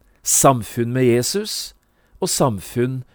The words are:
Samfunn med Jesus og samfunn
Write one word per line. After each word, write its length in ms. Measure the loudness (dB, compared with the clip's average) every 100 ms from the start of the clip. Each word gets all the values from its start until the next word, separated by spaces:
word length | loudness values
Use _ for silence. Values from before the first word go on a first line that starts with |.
| _ _
Samfunn 720 | -2 4 4 4 -2 -4 -2
med 160 | 2 4
Jesus 640 | 4 2 -4 -6 -8 -10 -16 _ _ _ -8
og 80 | -4
samfunn 720 | 0 0 0 -6 -2 -2 -2 -10